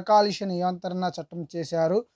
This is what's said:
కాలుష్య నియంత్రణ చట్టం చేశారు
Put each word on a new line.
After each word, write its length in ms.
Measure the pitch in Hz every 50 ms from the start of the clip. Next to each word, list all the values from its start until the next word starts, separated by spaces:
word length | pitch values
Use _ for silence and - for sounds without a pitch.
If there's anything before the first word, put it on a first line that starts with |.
| 185 -
కాలుష్య 360 | 214 208 208 208 185 - 208 190
నియంత్రణ 520 | 180 175 180 185 180 175 208 180 180 185 185 175 170
చట్టం 240 | 175 151 - 170 175 160 - -
చేశారు 440 | 170 160 - 175 165 165 160 185 226 240 - _